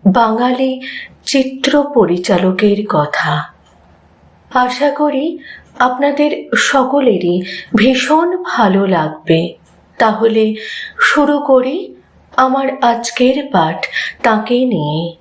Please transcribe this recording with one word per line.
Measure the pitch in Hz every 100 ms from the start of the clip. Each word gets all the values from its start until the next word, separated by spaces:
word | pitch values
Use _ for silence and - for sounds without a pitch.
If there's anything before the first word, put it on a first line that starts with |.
| 190
বাঙালি | 214 226 220 247 247 262 254 254 - - - -
চিত্র | 277 262 269 262 285
পরিচালকের | 285 247 180 180 180 180 185 185 208 202 214
কথা। | 208 196 - 156 151 - _ _ _ _ _ _ _ _ _ _
আশা | 254 247 - 285
করি | 285 302 262 320 - - - _ -
আপনাদের | 254 254 285 277 294 - - 220
সকলেরই | - 277 240 285 254 185 180 180 185 - - 208
ভীষণ | 233 262 - 311 349 359
ভালো | - 302 208 190 196
লাগবে। | 175 156 - - 160 170 - _ _ _ -
তাহলে | 226 208 226 220 220 220 - - - -
শুরু | - 302 285 294
করি | 277 262 254 349 - - _ _ _ -
আমার | 262 269 269 262
আজকের | 240 233 233 - 254 269 277
পাঠ | 185 160 170 - - - -
তাকে | 233 214 214 247 254
নিয়ে। | 185 151 165 170 170